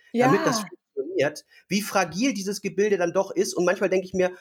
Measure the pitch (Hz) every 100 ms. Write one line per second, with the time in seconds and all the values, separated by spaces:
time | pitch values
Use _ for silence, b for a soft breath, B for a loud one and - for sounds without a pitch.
0 | b 233 254 311 320 220 185 - _ 415
1 | - 180 143 151 b b - 202 208 202
2 | 170 175 269 202 190 202 196 160 208 185
3 | 175 185 190 - 208 - 175 202 190 185
4 | 185 185 180 180